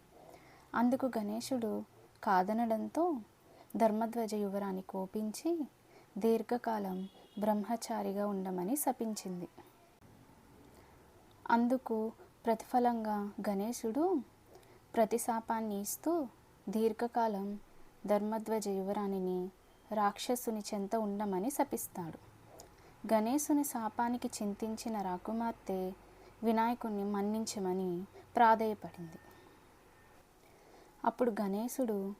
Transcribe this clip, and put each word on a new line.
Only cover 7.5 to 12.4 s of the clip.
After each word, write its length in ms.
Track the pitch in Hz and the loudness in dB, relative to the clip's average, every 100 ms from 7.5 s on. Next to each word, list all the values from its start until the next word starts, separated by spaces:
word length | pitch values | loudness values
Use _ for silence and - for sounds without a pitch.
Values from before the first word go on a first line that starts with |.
| 208 202 233 - 220 196 196 208 | 2 0 -4 -2 -4 -2 0 0
ఉండమని 500 | 196 190 185 180 285 | -2 -2 -2 0 0
శపించింది. 720 | - 254 226 208 190 180 170 - - - - - - - - - - - - - - - - - - - - | 0 0 -2 -4 -6 -8 -8 -12 -20 -20 -20 -20 -20 -20 -20 -20 -20 -20 -20 -20 -20 -20 -20 -20 -20 -10 2
అందుకు 640 | 233 240 254 - 220 220 - - - | 4 4 2 0 -2 -2 -6 -16 -6